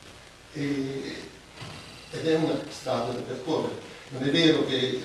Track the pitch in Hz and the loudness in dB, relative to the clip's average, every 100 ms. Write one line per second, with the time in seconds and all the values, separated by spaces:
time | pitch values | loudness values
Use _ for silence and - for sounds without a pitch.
0 | - - - - - 147 143 139 135 135 | -20 -20 -20 -20 -14 -4 -2 0 -2 -4
1 | 117 - - - - - - - - - | -6 -8 -12 -16 -20 -14 -14 -14 -16 -16
2 | - - 151 160 151 135 - - 131 120 | -10 -2 2 4 4 0 -4 -8 -2 0
3 | 120 113 - 127 - 156 - - - - | 0 -4 -6 -6 0 0 0 -4 -10 -16
4 | - 131 143 165 160 143 131 131 127 127 | -12 -2 4 6 8 8 4 2 0 0